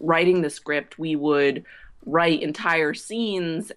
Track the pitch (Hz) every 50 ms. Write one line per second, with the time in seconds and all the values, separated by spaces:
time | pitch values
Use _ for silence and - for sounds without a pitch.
0 | - 160 165 165 175 180 180 180 165 147 - - - - 147 147 147 - - -
1 | 160 160 156 147 143 151 147 143 143 139 131 - - - - - - - - -
2 | - 135 143 165 170 170 160 - - 156 147 - - 180 165 160 160 147 - -
3 | - - 214 226 233 220 202 185 175 165 160 165 208 - -